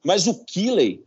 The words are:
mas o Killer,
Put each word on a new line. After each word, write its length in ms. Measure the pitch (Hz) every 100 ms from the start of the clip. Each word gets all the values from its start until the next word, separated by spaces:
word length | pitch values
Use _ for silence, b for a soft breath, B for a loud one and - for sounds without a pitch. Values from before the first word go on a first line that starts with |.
mas 240 | 151 196 185
o 180 | - -
Killer, 560 | 180 226 233 117 90